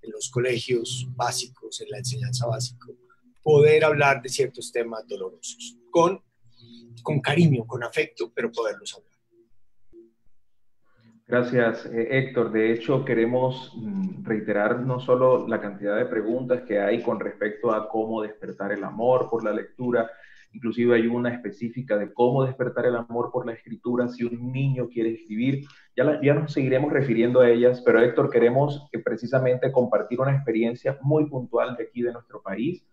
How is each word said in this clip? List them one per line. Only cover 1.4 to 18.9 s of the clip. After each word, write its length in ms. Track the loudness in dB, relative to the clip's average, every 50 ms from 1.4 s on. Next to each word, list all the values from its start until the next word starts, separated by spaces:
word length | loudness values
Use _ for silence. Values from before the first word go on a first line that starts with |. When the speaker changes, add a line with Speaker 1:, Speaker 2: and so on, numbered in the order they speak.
| -8 -10 -14 _ -18 -16 -14 -14 -12
Speaker 1:
en 80 | -12
la 80 | -12 -6
enseñanza 480 | -6 -6 -4 -4 -6 -6 -4 -4 -2
básica, 400 | -2 -2 -4 -6 -8 -10 -16 -20 -20 -20 _ _ _ _ _ _ _ _ _ 2
poder 420 | 6 6 8 8 8 8 6 6
hablar 380 | 4 4 4 4 4 4 2 0
de 80 | -8
ciertos 420 | -2 -2 -2 -2 -2 -10 -14 -6 -4
temas 340 | -4 -4 -4 -6 -12 -10
dolorosos, 720 | _ -10 -8 -8 -10 -10 -12 -16 -16 -16 _ -16 -18 -18 _ _ _
con, 320 | 2 4 4 4 2 -2 _ _ _ _ _ -20 _ _ -20 -20 -20 -20 -20 -20 -20 -14 -6
con 180 | -2 -2 -2
cariño, 460 | 0 0 4 4 6 4 4 2 -2
con 180 | -6 -8 -8 -8
afecto, 480 | -6 -4 -4 -4 -4 _ -10 -10 -8 _
pero 160 | -6 -6 -4
poderlos 440 | -4 -4 -4 -4 -6 -8 -12 -18 -18
hablar. 180 | -18 _ _ _ _ _ _ _ _ _ _ -20 -20 -20 _ _ -20 -20 -20 -20 -20 -20 _ _ _ _ -20 -20 -20 _ _ _ _ _ _ _ _ _ _ _ _ _ _ _ _ _
Speaker 2:
Gracias, 600 | _ 0 0 0 2 2 2 2 2 0 -2 -8
eh, 320 | -6 -4 -4 -2 0 0 -2
Héctor. 340 | -2 0 0 -2 -2 0 2
De 200 | 2 2 2 2
hecho, 320 | 0 0 0 0 0 0
queremos, 680 | 0 2 2 2 2 2 0 0 0 -2 -4 -12 -14 -14
mm, 480 | -12 -10 -6 -4 -4 -4 -4 -6 -8 -4
reiterar 560 | -4 -4 -2 -2 -2 0 0 2 0 0 0
no 200 | -2 -4 -4 -4
solo 460 | 0 0 2 4 6 4 4 4 2
la 140 | -2 -4 -4
cantidad 360 | -4 -6 -10 -6 -4 -2 0
de 100 | 0 -2
preguntas 560 | -2 -2 -2 -2 -2 -2 -4 0 -2 -2 -2 0
que 140 | -2 0 0
hay 220 | 2 2 0 0 0
con 180 | -2 -4 -4
respecto 520 | -4 -8 -6 -4 -4 -4 -4 -2 -2 0 0
a 160 | 0 -2 -4
cómo 340 | -4 -4 -2 -2 -4 -4 -6
despertar 500 | -6 -8 _ -14 -14 -10 -8 -6 -6 -4
el 120 | -6 -6
amor 440 | -8